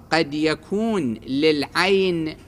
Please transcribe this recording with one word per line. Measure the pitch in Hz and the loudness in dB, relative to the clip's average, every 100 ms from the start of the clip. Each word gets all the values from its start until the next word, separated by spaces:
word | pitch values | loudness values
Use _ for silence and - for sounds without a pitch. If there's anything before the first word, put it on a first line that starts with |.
| - | -2
قد | 160 147 | -2 0
يكون | 151 156 147 - 202 226 202 131 | 0 0 -2 -4 -2 0 -2 -2
للعين | 110 - 135 156 151 131 160 185 196 190 170 156 156 | -4 -4 0 2 2 0 0 2 2 2 0 -4 -8